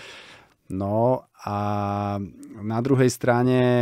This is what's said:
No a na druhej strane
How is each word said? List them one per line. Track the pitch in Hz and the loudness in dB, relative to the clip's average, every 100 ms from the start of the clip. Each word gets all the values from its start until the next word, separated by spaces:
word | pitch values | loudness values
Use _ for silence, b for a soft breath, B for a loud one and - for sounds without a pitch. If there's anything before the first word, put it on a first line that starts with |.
| B B B B B _ | B B B B B _
No | - 92 98 107 123 127 - _ | -12 -6 -2 2 2 0 -4 _
a | - 104 104 104 101 101 101 101 95 - - 113 | -6 -4 -2 -2 -2 -2 -4 -4 -8 -12 -18 -10
na | 104 113 | -4 -2
druhej | 135 131 127 | 0 4 2
strane | - 123 120 127 127 123 123 | 2 0 2 4 4 4 4